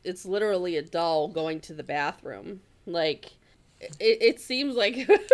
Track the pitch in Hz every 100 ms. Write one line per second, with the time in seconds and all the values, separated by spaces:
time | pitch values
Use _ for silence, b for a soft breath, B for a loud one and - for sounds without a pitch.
0 | - 180 190 196 214 190 180 160 156 170
1 | 165 156 151 165 160 160 - 156 143 147
2 | 143 - 139 101 104 190 _ _ - 170
3 | 160 147 - - b b _ - - -
4 | 220 226 226 - - 262 285 247 202 254
5 | 262 403 -